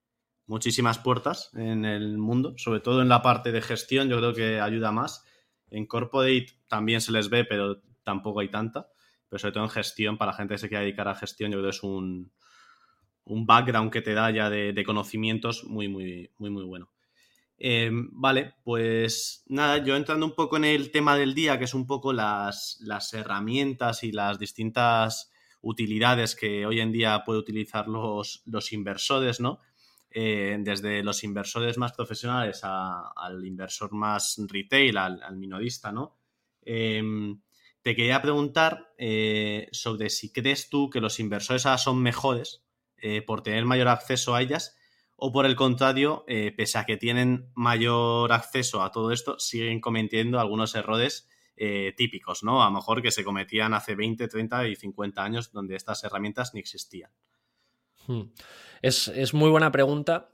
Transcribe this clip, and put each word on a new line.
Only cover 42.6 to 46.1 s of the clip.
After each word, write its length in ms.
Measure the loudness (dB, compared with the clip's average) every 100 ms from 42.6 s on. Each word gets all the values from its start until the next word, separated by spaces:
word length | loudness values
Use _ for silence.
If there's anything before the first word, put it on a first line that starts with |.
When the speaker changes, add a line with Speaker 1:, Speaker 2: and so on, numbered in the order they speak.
| _ _ _ _
Speaker 1:
eh, 240 | -4 -4
por 200 | -2 -4
tener 220 | -2 0
mayor 240 | 2 4 4
acceso 460 | 4 2 -2 2
a 80 | 0
ellas, 340 | 0 -2 -6 _ _ _ _ -6
o 160 | 0
por 140 | 4 4
el 100 | 6
contrario, 680 | 4 4 4 4 2